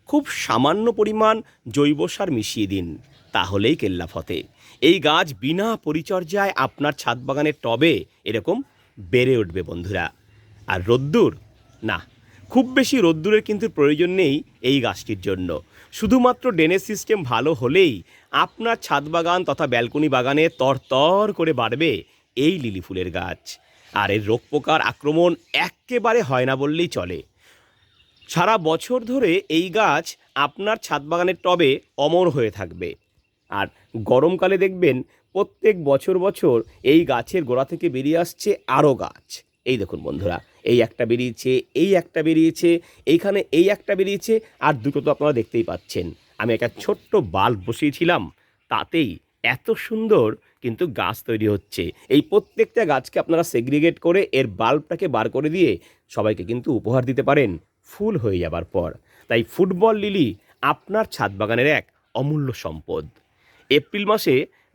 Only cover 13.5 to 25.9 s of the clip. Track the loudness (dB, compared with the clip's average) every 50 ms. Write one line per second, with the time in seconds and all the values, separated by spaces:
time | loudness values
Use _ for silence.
13.5 | -4 -2 -4 -4 0 2 2 2 4 2 0 0 2 2 2 2 2 -2 -4 _
14.5 | _ _ 0 0 2 2 0 -2 -4 -4 -8 -10 -10 -6 -4 -4 -4 -2 -4 -6
15.5 | -6 -8 -10 _ _ -20 -20 _ -8 -6 0 2 4 4 4 2 2 2 -4 -2
16.5 | 0 2 2 2 2 0 -2 -4 -10 -10 -2 -2 -2 -2 0 -2 -2 0 0 0
17.5 | -2 0 -2 0 4 4 4 4 2 -4 -10 _ _ _ _ _ -2 -2 -2 -2
18.5 | _ -6 -2 -2 -2 -4 -2 -2 -2 -2 -2 -2 -2 -2 0 0 0 0 0 -2
19.5 | -2 -2 -2 0 0 0 -2 0 0 0 0 2 2 0 0 2 2 2 2 2
20.5 | 2 0 0 0 0 0 _ _ 2 2 4 4 4 2 0 -2 -2 -2 -2 0
21.5 | 0 0 -2 -2 -2 0 0 0 0 -2 -6 _ _ _ _ _ _ 0 2 2
22.5 | 2 0 -4 -6 -6 -8 -10 -8 -6 -6 -6 -4 -6 -6 -6 -6 -10 -12 _ -20
23.5 | -20 _ _ _ _ _ _ _ -2 -2 0 0 0 -2 0 0 -2 -2 -2 _
24.5 | -6 -4 -2 0 0 0 0 -2 -4 _ -4 -2 0 2 2 2 0 -2 _ _
25.5 | -4 -2 -2 -4 _ _ _ -6